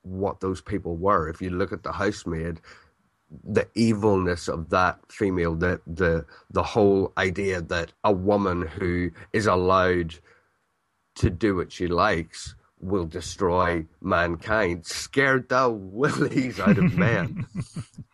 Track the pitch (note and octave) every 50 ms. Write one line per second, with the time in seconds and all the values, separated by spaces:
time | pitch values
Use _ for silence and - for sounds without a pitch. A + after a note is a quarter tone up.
0 | _ F#2 F#2 F#2+ G2 F#2+ - - - F#2+ F#2+ - - - G#2 F#2+ - E2+ E2+ E2
1 | F2 G2 G2+ F2+ D#2 D#2 D#2+ - F#2 F#2 F2+ F2+ - F2 - F2 - C#2+ D#2+ F2
2 | G2+ G#2 G#2 - - F2+ E2 D#2+ E2 E2+ E2 D#2+ - - - - _ _ _ _
3 | _ _ _ _ _ _ D#2+ - - - G#2 G#2 - - _ G2+ A#2 A2+ A2+ G2+
4 | G#2 A2 G2+ F#2+ F#2 F2 F2 E2 - - - E2 D#2+ D2+ G2+ F#2 F2+ F2 - -
5 | _ _ - - A2 G2 F#2 F2+ E2+ E2+ E2 E2 F2 F2+ F2+ - - - E2+ D#2+
6 | F#2 E2+ E2 D#2+ - - - - _ _ F#2+ F#2+ E2+ - - A#2+ G#2 G2+ G2 G2
7 | F#2+ - - F#2+ F#2+ F#2+ F2 G#2 G2+ F#2+ F#2 F2+ E2 D2 F#2 E2+ E2 - _ _
8 | - G#2+ G2+ F2+ F#2 G2+ G#2 G2+ G2 F#2+ F2 F2 E2+ E2+ - G2 G2 F2+ F2 F2
9 | F2+ E2+ - - - - - A2 G#2 G#2+ F2+ F2+ F2+ F2+ F#2 F#2+ F#2 F#2 F2+ F2
10 | E2+ D#2+ D#2 - _ _ _ _ _ _ _ _ _ _ _ _ _ _ _ _
11 | _ _ _ - - G#2+ F2+ E2 A2+ G#2 G2 F2 E2 - - - F#2 E2+ F2 E2+
12 | F#2+ G#2+ F#2+ E2 E2 - - - - - - - _ _ _ _ - F#2 G2+ G2
13 | E2+ D#2+ E2+ F#2 E2 - - - G2+ F2+ F2 F2+ F2+ F2 F2 E2+ D#2 - _ _
14 | - F#2 F#2 E2+ E2+ F2 E2+ E2 - - A2 A2+ G#2 F2+ F2 E2+ - - - -
15 | - - - C3+ C3+ C3+ C3+ C3 A#2+ - B2+ B2+ C3+ B2 A2+ G#2+ G2 F#2 G2 A2
16 | C#3 D3+ - - D3+ B2 - C#3 B2+ B2+ A#2 - F#3 G3 G#3 G3+ F3+ D#3+ A#2 E3+
17 | - A2+ A2+ G2+ F2 - - - G2+ - - G2 - - - - - - _ -
18 | - -